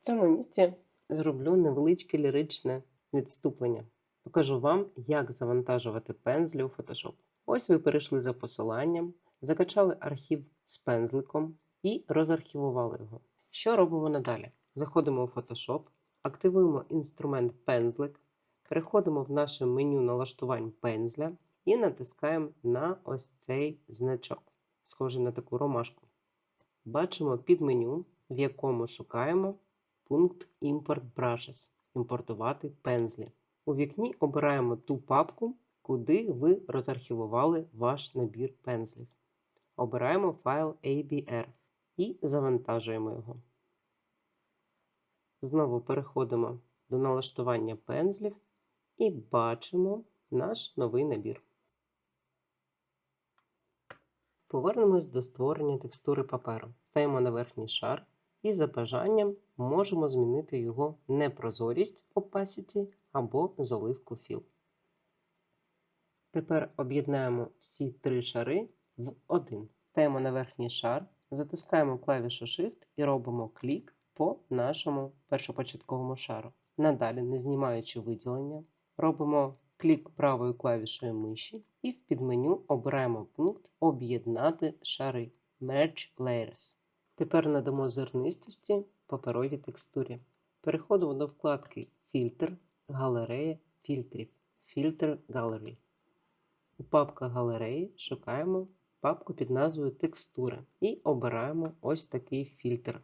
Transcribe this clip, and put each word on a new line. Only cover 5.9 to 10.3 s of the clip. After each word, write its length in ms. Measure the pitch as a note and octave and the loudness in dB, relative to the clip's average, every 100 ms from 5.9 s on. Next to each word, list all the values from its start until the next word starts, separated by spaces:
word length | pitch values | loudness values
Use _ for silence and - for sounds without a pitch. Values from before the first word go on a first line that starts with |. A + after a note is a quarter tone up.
| A2 - | -6 -6
пензлі 500 | G#2 B2 C#3+ E3 C#3 | -4 0 2 0 0
у 40 | C3+ | -4
Photoshop. 460 | - - - - - _ _ - | -6 -10 -10 -10 -14 _ _ -2
Ось 240 | B2 - | -2 4
ви 100 | E3 | 4
перейшли 420 | D#3 D3 D3 C3+ | 6 2 2 -2
за 120 | B2 | 0
посиланням, 800 | B2 A#2+ - A2+ A2+ D3+ E3+ F3 F3 _ _ | -4 -8 -4 -2 0 0 0 -2 -8 _ _
закачали 560 | C3+ E3 F3+ G#3 F#3+ - | -4 0 2 4 4 2
архів 460 | D3 C#3 - | -6 -8 -2